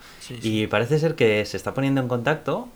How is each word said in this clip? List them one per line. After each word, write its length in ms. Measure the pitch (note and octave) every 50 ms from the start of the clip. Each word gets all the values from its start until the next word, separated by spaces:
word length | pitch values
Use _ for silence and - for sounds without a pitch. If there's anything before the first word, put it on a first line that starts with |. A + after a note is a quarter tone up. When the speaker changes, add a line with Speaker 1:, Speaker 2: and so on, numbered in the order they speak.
| - - - -
Speaker 1:
Sí, 140 | - - B2+
Speaker 2:
Y 40 | A#2
Speaker 1:
sí. 260 | A2+ A2+ G#2+ A2 G#2+
Speaker 2:
parece 320 | G#2 - G#2 A#2 A2+ D3 D#3
ser 160 | D3+ E3 D3+
que 300 | - B2+ A2 G#2 G#2+ G#2
se 100 | - -
está 160 | F#2+ - - -
poniendo 280 | - C3+ C#3 C3+ C3+ B2+
en 60 | A#2+
contacto 600 | B2+ A#2+ A#2 C#3 D#3 D#3 - - D3+ G3+ B3 B3 -